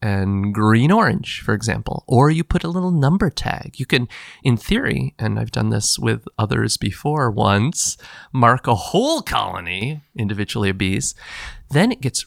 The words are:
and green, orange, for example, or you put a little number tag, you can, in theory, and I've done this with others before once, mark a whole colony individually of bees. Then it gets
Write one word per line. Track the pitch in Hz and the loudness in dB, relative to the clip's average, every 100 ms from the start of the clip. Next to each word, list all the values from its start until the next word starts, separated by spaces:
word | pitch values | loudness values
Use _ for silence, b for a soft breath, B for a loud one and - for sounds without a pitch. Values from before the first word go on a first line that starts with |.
and | 107 98 95 98 101 | -4 0 0 0 0
green, | 101 107 113 143 | 2 4 6 6
orange, | 214 180 - - - | 4 4 0 -4 -6
for | - 107 | -2 -2
example, | 113 110 - - - | -2 -4 -4 -8 2
or | 120 143 | 4 6
you | 160 | 4
put | - 175 | 0 -2
a | 170 | -2
little | 180 185 | -2 0
number | 165 135 185 185 | 2 2 2 0
tag, | - - - - - | -2 -4 -6 -10 -12
you | 131 | -2
can, | 135 120 B B B | -2 -2 B B B
in | 131 117 | 0 0
theory, | - 214 - 135 131 - | 0 0 0 -2 -4 -4
and | 110 107 | -4 -2
I've | 113 | -4
done | 117 110 | -2 0
this | 110 - - | 0 -2 -2
with | 113 113 - - | 0 -2 -4 -4
others | 107 113 113 - | 0 0 0 -2
before | 107 - 147 151 127 | -4 -4 -4 0 0
once, | 104 98 101 127 - - - B B B | 2 2 2 0 -2 -4 -6 B B B
mark | 131 120 127 - | 4 4 4 2
a | 113 | 0
whole | - 180 277 320 | 2 0 2 0
colony | - 113 98 90 87 92 120 151 - - | -2 -4 -4 -6 -8 -4 -4 -6 -10 -6
individually | 104 104 101 113 101 | -4 -2 -4 -2 -2
of | 95 | 0
bees. | 95 95 - B B B B B - | 0 -2 -4 B B B B B -2
Then | 143 220 | 2 2
it | 269 | 0
gets | 127 - | -4 -4